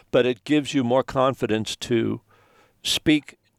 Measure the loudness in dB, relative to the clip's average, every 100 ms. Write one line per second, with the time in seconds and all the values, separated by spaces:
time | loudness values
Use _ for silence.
0 | _ 0 2 -2 0 -2 0 -2 0 0
1 | 0 0 0 0 -2 -2 -4 -8 -2 0
2 | 0 -4 _ _ _ _ _ _ -6 -4
3 | 2 0 0 -20 _